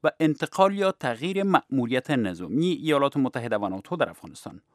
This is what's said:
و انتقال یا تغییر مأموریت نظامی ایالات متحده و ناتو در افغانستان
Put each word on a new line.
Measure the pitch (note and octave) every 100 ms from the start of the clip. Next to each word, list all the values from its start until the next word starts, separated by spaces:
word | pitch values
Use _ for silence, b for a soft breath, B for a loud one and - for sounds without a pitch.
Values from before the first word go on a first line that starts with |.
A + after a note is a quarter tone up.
و | D#3 -
انتقال | D#3 D3+ E3 - F#3+
یا | G3 F#3+
تغییر | F#3 C3 A2+ D#3+ F#3+
مأموریت | G3 E3 - C3+ A#2+ B2+ B2
نظامی | C#3 G2+ E2+ F2+ D3 F3
ایالات | E3 D#3 C#3+ C#3 C#3+
متحده | C3 B2+ A#2 G#2+
و | G2+
ناتو | F#2+ - F3
در | A2+
افغانستان | E2+ - - - F#2 _